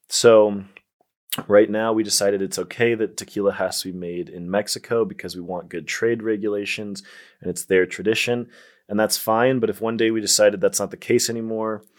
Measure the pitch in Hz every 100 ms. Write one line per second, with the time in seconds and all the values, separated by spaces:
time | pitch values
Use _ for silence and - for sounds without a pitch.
0 | _ - 120 110 104 101 98 - _ _
1 | _ _ _ - - 101 110 107 113 110
2 | 104 - 101 101 95 92 87 - 117 110
3 | 104 - 101 104 101 95 92 - 92 90
4 | 87 87 87 87 87 101 104 - - 117
5 | 101 - 92 90 87 90 85 87 78 -
6 | 117 117 110 104 104 101 101 - 104 95
7 | - - - _ 90 87 - 95 90 -
8 | 98 110 123 120 117 - - _ - 107
9 | 110 - 110 113 127 131 107 98 113 113
10 | 113 110 101 - 104 98 98 - 98 -
11 | - 120 - 117 113 110 110 107 -